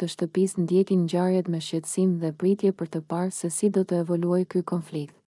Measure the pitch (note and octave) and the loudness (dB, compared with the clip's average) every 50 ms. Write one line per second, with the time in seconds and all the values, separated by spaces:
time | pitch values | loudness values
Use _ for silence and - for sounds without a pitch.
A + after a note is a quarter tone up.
0 | F3+ E3+ - - F3+ E3 - F#3 F#3+ F#3+ - - F3 D#3+ F3 F#3 G3 - G3 F#3 | -4 -6 -4 -4 -4 -2 0 0 0 0 2 0 0 2 4 2 4 4 4 2
1 | E3+ D#3+ F3 F3 F3+ F#3 F#3 F#3 E3+ F3 E3+ D#3+ D#3 - - E3 D#3+ - - - | 2 2 2 2 2 2 2 2 0 0 -2 -4 -4 -4 -4 -6 -4 -4 -2 0
2 | F#3 F#3+ F3 E3+ E3+ D#3+ D#3 - F3+ F#3 G3+ G3+ - F#3+ F#3+ - E3+ D#3 D#3 E3 | 2 2 2 0 -2 -4 -4 0 0 0 2 2 2 0 0 0 -4 -6 -6 -6
3 | D#3 - E3 E3+ F3+ F#3+ - - - E3+ - - - G#3 G3 F#3+ F#3 - F#3 F3 | -6 -4 -4 -2 -2 -2 -4 -4 -6 -6 -4 0 0 2 2 2 0 2 0 0
4 | E3+ D#3+ F3 E3+ E3+ F3 F3+ F#3 F#3 - - F#3 E3+ - F3+ E3 D#3 - D#3 D3+ | 0 0 0 0 0 2 2 0 0 0 -2 -4 -2 -2 -2 -4 -4 -4 -6 -8
5 | D3 C#3+ - _ _ _ | -8 -8 -12 _ _ _